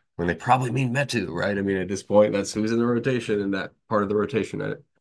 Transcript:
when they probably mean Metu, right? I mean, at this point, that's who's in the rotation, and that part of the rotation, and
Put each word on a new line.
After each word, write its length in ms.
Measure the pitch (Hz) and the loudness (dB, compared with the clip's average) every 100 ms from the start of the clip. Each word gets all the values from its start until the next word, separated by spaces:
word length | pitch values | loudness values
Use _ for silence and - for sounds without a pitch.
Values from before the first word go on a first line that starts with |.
| _ - | _ -4
when 100 | 87 | -2
they 80 | |
probably 360 | 82 - 127 131 | -2 2 2 2
mean 240 | 127 127 | -2 0
Metu, 340 | 127 139 120 87 | -2 -2 -2 -4
right? 300 | 85 98 101 | -2 -2 0
I 20 | |
mean, 160 | 98 95 | 0 -2
at 120 | 90 | -2
this 140 | 98 | -6
point, 300 | - 104 104 | 4 6 6
that's 200 | 101 98 | 4 -2
who's 200 | 107 110 | -2 0
in 60 | 117 | 0
the 80 | 120 | 2
rotation, 560 | 120 123 127 110 104 | 0 0 -2 0 -2
and 100 | 98 | 0
that 200 | 98 87 - - | -2 -6 -12 -2
part 120 | 107 | 0
of 60 | 101 | 2
the 80 | 104 | 0
rotation, 460 | 98 110 98 104 | 0 0 -2 -4
and 140 | 101 101 - _ | -6 -8 -12 _